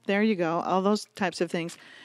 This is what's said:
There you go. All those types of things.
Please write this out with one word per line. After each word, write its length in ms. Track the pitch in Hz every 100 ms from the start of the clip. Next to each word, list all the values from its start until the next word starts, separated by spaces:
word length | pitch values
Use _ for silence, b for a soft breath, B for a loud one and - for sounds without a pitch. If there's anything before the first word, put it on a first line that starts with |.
| -
There 160 | 196
you 140 | 220 185
go. 240 | 165 170
All 200 | - 185
those 260 | 190 214 - -
types 260 | 185 -
of 80 | 170
things. 260 | 175 165 - B B